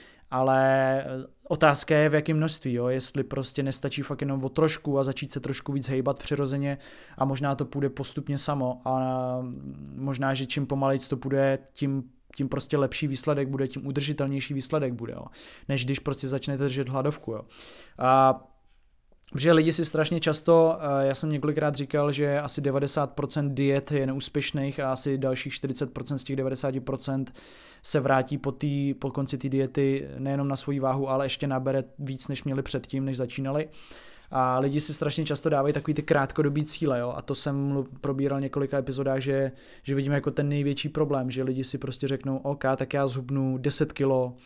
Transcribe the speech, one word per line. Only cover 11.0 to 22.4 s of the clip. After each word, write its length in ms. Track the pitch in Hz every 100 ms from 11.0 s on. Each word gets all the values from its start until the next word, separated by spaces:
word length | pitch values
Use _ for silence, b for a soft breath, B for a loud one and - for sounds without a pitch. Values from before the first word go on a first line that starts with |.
| 135
to 100 | 131
půjde, 420 | 135 135 135 135 -
tím, 300 | - 139 139 131 - _ -
tím 140 | 139
prostě 280 | 147 - 147
lepší 300 | 135 - 147
výsledek 400 | 135 - 147 135
bude, 200 | 135 135
tím 200 | 135 135
udržitelnější 640 | 139 139 147 139 139 131
výsledek 400 | 139 131 156 135
bude, 200 | 120 117
jo? 120 | - - B B B B
Než 160 | 139 123
když 140 | 135
prostě 280 | - 131 135
začnete 360 | 127 131 139
držet 260 | 139 127 123
hladovku, 420 | 135 139 151 -
jo? 100 | 110 - B B B B B
A 420 | 127 135 135 131 - - _ _ _ _ _ - -
protože 200 | 139 147
lidi 200 | 165 160
si 140 | 160 160
strašně 340 | 156 151 170
často, 580 | 156 151 - 165 165 160
eh, 280 | 151 139 135
já 80 | 135
jsem 160 | 156
několikrát 440 | 147 147 151 151 139
říkal, 360 | 139 147 147
že 280 | 139 143
asi 220 | 143